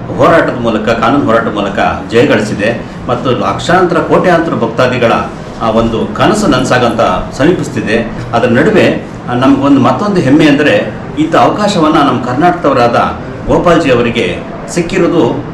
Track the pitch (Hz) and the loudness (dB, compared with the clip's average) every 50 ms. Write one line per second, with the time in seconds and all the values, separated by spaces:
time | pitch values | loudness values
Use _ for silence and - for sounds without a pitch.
0 | - - 185 - 135 165 170 160 - - - 123 117 117 107 107 107 120 113 113 | -10 -8 -2 2 2 4 4 4 2 0 -4 -2 -4 -2 -2 -2 -2 -2 -2 0
1 | 110 117 135 143 120 117 110 113 113 110 107 104 101 98 - 107 98 85 - - | 0 0 0 0 2 2 0 0 0 -2 -4 -4 -4 -4 -2 -2 -2 -2 -2 -4
2 | - - 110 113 135 - 127 110 107 - - - 101 113 120 - - - - - | -8 0 2 2 4 4 2 0 0 -2 -4 -2 -2 -2 -2 -4 -8 -12 -12 -12
3 | - - 123 - - 135 117 101 98 98 - - - - 170 185 185 170 175 160 | -6 -4 -4 -4 -2 -2 -2 -2 -2 -4 -4 -4 -2 0 2 2 2 2 0 -2
4 | - - 175 - - 180 170 165 160 - 135 113 117 110 - - 127 120 120 - | 0 2 0 2 2 2 2 2 2 0 -2 -2 -2 -4 -2 0 0 0 0 0
5 | 117 117 107 - - - - - - - - - 113 113 110 113 113 113 113 110 | 0 0 0 0 -2 -6 -8 -12 -12 -12 -10 -4 -4 0 0 0 0 0 -2 -2
6 | 107 101 - - 131 - 214 - - - 135 127 135 - 131 120 123 117 110 110 | -4 -4 -2 0 0 2 2 2 2 2 2 0 2 0 0 2 2 0 0 0
7 | 110 - - 107 107 - - - 135 165 185 156 - - - 113 - 104 110 113 | 0 0 0 -2 -4 -8 -4 0 2 2 2 0 -2 -6 -6 -6 -4 -2 -2 -2
8 | 110 - - - - - - 117 - 120 113 127 - - 143 131 113 - - - | -2 -4 -8 -10 -8 -4 -2 0 2 2 2 2 2 4 4 4 2 2 0 -2
9 | - - - - - - 123 123 131 135 139 - - 143 139 127 117 123 127 - | -6 -10 -14 -12 -8 -6 -4 0 0 0 0 0 2 2 4 4 4 2 0 0
10 | 208 202 180 175 131 127 139 156 156 151 139 131 - - 104 104 - - - - | -2 0 0 0 2 2 4 4 4 4 4 2 2 2 2 0 0 -4 -8 -10
11 | - - - 135 156 - - - 120 151 160 196 214 196 - 175 156 156 156 156 | -12 -10 -4 -2 -2 0 2 2 2 2 2 0 0 0 2 2 2 2 4 4
12 | 143 139 127 117 - 123 127 131 165 180 175 - - 151 135 123 120 117 - - | 2 2 2 0 -2 -2 -2 2 2 2 2 2 0 0 2 2 2 2 2 0
13 | - - - - - - - - - - 135 160 - 175 165 156 - 139 123 117 | 0 -2 -4 -8 -10 -10 -10 -8 -4 0 0 2 4 4 2 4 4 2 2 2
14 | 120 117 113 117 110 - - - - - - - - - - 175 170 - - - | 2 0 0 -2 -2 -2 -4 -6 -8 -10 -12 -12 -12 -6 -4 -4 -4 -2 0 0
15 | 170 156 160 170 123 - - - - 156 | 0 2 2 2 2 2 0 -4 -6 -8